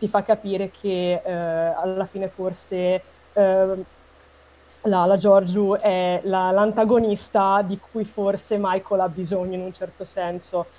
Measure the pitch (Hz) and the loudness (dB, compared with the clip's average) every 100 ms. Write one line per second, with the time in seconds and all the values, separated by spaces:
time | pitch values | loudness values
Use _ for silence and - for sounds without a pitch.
0 | 208 208 202 214 196 190 190 - 202 180 | -2 0 2 -2 0 -4 -6 -6 -4 -2
1 | 180 175 185 175 170 165 165 165 180 190 | 0 -2 -4 -6 -4 -2 -2 -2 -4 -4
2 | 185 196 190 - 185 180 - 185 180 185 | -6 -6 -8 -6 -8 -8 -8 -2 0 -2
3 | - _ _ 208 196 190 190 190 185 _ | -4 _ _ 2 4 4 2 -2 -10 _
4 | _ _ _ _ _ _ _ _ 220 185 | _ _ _ _ _ _ _ _ 0 2
5 | 175 196 202 196 180 196 196 202 214 185 | 4 4 6 6 6 2 0 2 0 0
6 | 180 180 196 190 180 190 214 214 220 240 | 0 -2 -2 0 2 2 2 2 2 2
7 | 220 208 - 214 196 196 190 196 - 226 | 2 -2 -2 0 2 2 0 -6 -8 -8
8 | 214 - 196 196 - 208 196 190 - 196 | -8 -4 -2 -2 -4 -2 -2 -2 -2 -2
9 | 185 160 170 190 180 185 185 - 180 - | -2 -4 -4 -4 -4 -6 -10 -10 -14 -12
10 | 185 196 175 175 - 175 175 | -12 -8 -6 -8 -6 -6 -6